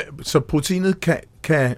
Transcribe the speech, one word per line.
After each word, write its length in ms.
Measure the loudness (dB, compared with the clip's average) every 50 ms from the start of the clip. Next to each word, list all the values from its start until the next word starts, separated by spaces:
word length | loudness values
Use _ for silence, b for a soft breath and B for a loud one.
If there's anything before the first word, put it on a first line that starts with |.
| 2 0 -10 -12
så 180 | -8 0 0 0
proteinet 600 | 0 2 -2 -2 0 0 0 0 2 0 0 0
kan, 160 | 0 0 -2 -2 -4 -12 _ -10 -2
kan 320 | 0 2 2 2 0 -2